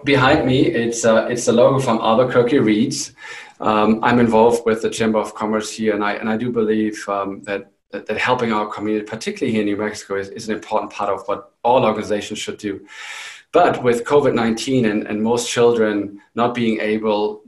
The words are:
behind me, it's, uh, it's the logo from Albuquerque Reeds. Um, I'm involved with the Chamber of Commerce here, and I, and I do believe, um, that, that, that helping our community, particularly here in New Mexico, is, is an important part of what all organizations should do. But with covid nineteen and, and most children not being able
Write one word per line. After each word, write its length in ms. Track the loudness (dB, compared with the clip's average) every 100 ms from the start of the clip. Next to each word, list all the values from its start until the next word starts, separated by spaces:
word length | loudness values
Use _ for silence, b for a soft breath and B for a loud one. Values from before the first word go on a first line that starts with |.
behind 420 | 0 2 4 4 2
me, 200 | 2 2
it's, 400 | 0 -2 0 2
uh, 180 | 4 2
it's 160 | -2 2
the 60 |
logo 260 | 4 4 4
from 220 | 0 0
Albuquerque 580 | 2 2 4 2 4 4
Reeds. 560 | 4 2 0 -2 -8 B B B B -6
Um, 380 | 0 2 4 2
I'm 160 | 2 4
involved 480 | 4 6 4 4 0
with 160 | 0
the 80 | -2
Chamber 280 | -2 0 0
of 160 | -2
Commerce 380 | -6 -4 -4 -4
here, 220 | -4 -2
and 100 | 0
I, 80 | -2
and 160 | -4 -4
I 80 | -4
do 160 | -2
believe, 500 | -2 0 0 -2 -4 -4
um, 320 | -4 -4 -8
that, 260 | -8 -8 -8 _ _
that, 140 | -12
that 140 | -8 -4
helping 340 | -2 0 0
our 140 | -2 -4
community, 400 | -6 -4 -4 -4
particularly 460 | -8 -8 -4 -2
here 100 | -2
in 60 | -2
New 100 | -2
Mexico, 380 | -4 -8 -8 -6
is, 120 | -6
is 220 | -10 -8
an 40 |
important 380 | -8 -4 -4 -4
part 160 | -6 -4
of 180 | -4 -6
what 260 | -8 -10 _
all 200 | 2 4 4
organizations 520 | 0 -2 -4 -4 -8
should 200 | -10 -8
do. 280 | -8 -10 B B B B B B _
But 300 | 2 4 2
with 220 | 0 0
covid 300 | 2 4 4
nineteen 500 | 2 0 -2 0 0
and, 240 | 2 0 -2
and 120 | -2
most 260 | 0 0 0
children 680 | 2 4 4 2 0 -4 B B -2
not 180 | -2
being 240 | 0 -2 0
able 600 | -2 -2 0 0 -2 -6